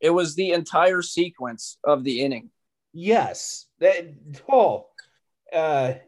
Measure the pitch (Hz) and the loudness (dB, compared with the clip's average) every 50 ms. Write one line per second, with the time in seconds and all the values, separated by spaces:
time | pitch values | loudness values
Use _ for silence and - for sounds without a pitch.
0 | 151 160 170 180 175 165 147 165 190 185 170 170 165 - - 170 170 185 190 180 | 0 2 2 2 0 -2 -2 -4 -2 0 0 -2 -2 -2 0 2 4 4 2 2
1 | 170 - - - 175 180 - - 127 123 117 110 - - - _ - 143 147 135 | -2 -4 -2 -2 -2 -2 -4 -8 -12 -12 -12 -12 -14 -18 -16 _ -2 0 0 0
2 | 127 139 127 120 135 139 135 113 113 - _ _ _ _ _ _ _ _ - 165 | 0 -2 -2 -2 -2 -4 -4 -6 -10 -16 _ _ _ _ _ _ _ _ -18 -6
3 | 175 196 220 220 143 101 - - - - - - - _ _ _ 165 185 190 175 | 0 2 2 2 2 -2 -6 -10 -12 -12 -14 -14 -16 _ _ _ 2 2 2 2
4 | 170 165 147 139 - 147 143 - - - 269 254 214 165 110 98 - - _ - | -2 -10 -16 -20 -20 -18 -18 -14 -4 2 4 4 4 4 2 -2 -6 -12 _ -20
5 | - _ _ _ _ _ _ _ _ _ - 165 160 160 151 139 131 127 131 131 | -20 _ _ _ _ _ _ _ _ _ -2 -2 0 0 0 0 0 -2 -4 -6
6 | - | -12